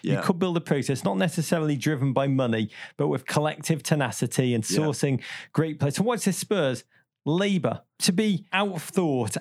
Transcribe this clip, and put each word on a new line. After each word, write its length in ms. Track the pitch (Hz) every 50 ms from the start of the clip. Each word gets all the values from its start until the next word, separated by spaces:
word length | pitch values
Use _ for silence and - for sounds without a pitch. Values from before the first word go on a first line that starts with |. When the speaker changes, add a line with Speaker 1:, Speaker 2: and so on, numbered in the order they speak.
Speaker 1:
you 100 | - -
Speaker 2:
Yeah. 80 | - 190
Speaker 1:
could 180 | - - 190 165
build 200 | 185 180 175 170
a 20 |
process, 440 | - - 160 139 123 - 139 127 -
not 120 | 196 196
necessarily 580 | 190 190 170 - - 147 - 180 170 156 151 147
driven 360 | 131 - 147 156 117 135 139
by 140 | 123 - 135
money, 420 | 139 135 131 131 120 113 110 110 104 - - - - - -
but 100 | 143 151
with 160 | 143 120 -
collective 580 | - - 151 151 151 147 - 151 - 165 139
tenacity 720 | - - 160 147 135 117 - - 131 120 - - 131 123 120
and 80 | 113 110 -
Speaker 2:
Yeah. 80 | 92 123
Speaker 1:
sourcing 400 | 156 151 139 - - 143 135 123 - - - - - - -
great 240 | - 160 160 151 -
players. 140 | 143 143 139
To 80 | -
watch 220 | 190 240 240 185 -
this 100 | 196 175
Spurs 480 | - - - 208 190 151 135 123 - - _ _ _ _ _ _ _ _
labour, 560 | 139 156 180 202 208 196 175 131 117 - - - _ _ _
to 120 | - -
be 320 | 180 180 220 214 196 156 - _
out-thought, 840 | - 190 208 202 185 160 - - - 190 180 160 139 127 113 98 - 139